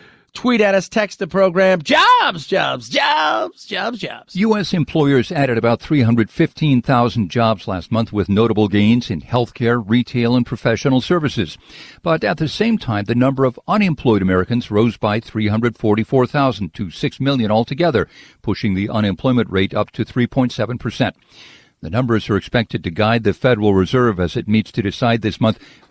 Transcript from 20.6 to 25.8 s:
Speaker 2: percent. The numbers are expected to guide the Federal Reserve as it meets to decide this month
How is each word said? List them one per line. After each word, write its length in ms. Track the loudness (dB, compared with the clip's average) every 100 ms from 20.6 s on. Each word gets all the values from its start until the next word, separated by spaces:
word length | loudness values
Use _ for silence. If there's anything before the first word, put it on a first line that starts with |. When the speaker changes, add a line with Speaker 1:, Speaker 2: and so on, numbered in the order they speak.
| -6 -6
Speaker 2:
percent. 380 | -6 -4 -4 -6 _ -20 -20 -20 _ _
The 120 | -6
numbers 360 | -4 0 0 0
are 100 | -2
expected 460 | -2 -4 -2 -6
to 60 | -6
guide 340 | -2 0 0
the 120 | 0 0
Federal 400 | 2 2 4 4
Reserve 440 | 2 2 2 0
as 160 | -2 -4
it 120 | 0
meets 240 | 0 0
to 100 | -4
decide 400 | -4 -2 0 0
this 180 | -2 0
month 200 | 0 0 -8 -20